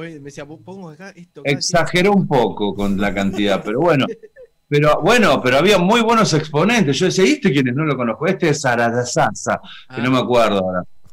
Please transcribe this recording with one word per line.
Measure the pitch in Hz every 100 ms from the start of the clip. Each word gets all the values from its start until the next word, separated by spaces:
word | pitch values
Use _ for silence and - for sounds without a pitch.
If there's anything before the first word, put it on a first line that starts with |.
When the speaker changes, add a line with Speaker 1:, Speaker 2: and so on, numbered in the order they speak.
Speaker 1:
me | 165 156
decía, | 139 156 143
"Pongo | 143 110 190 175
acá | 151 196
esto, | 175 175 -
acá, | 139
Speaker 2:
Exageró | 143 - 170 151 175 185
Speaker 1:
esto". | 196
Speaker 2:
un | 151
poco | 139 110 90 104
con | 95 101 98
la | 101
cantidad, | 98 98 95 101 95
pero | 208 208
bueno. | 170 143 117 - - - - _ -
Pero | 147 151 147
bueno, | 156 240 190 131
pero | 123 131
había | 180 196
muy | 175 233
buenos | 226 233 202
exponentes. | 151 - 143 185 240 147 131
Yo | 180
decía, | -
"¿Y | 202
este | 294 190
quién | 143 127
es? | 127
No |
lo | 156 127
conozco". | 120 110 160
"Este | 185 170
es | 143
Sarasasa", | 127 117 117 120 120 156 127 101 - 104
que | - - - 127
Speaker 1:
Ah. |
Speaker 2:
no | 123
me | 131
acuerdo | 110 120 110 101
ahora. | 92 90 87 - -